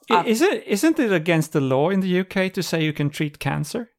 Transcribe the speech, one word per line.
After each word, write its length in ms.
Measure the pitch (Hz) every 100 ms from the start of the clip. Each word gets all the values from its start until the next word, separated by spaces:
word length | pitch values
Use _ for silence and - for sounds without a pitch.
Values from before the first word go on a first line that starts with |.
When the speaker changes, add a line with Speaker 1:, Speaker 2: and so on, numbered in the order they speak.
| -
Speaker 1:
i-, 100 | 185
Speaker 2:
af- 40 | 175
Speaker 1:
is 160 | 220
it, 240 | 359 226 -
isn't 320 | 202 311 320
it 160 | 240
against 400 | 185 160 165 156
the 80 | 156
law 300 | 135 131 156
in 80 | 196
the 80 | 185
U 160 | 180 185
K 240 | 196 185
to 140 | 190
say 180 | 165 165
you 80 | 156
can 180 | 151 143
treat 260 | - 151 147
cancer? 540 | 139 147 151 233 226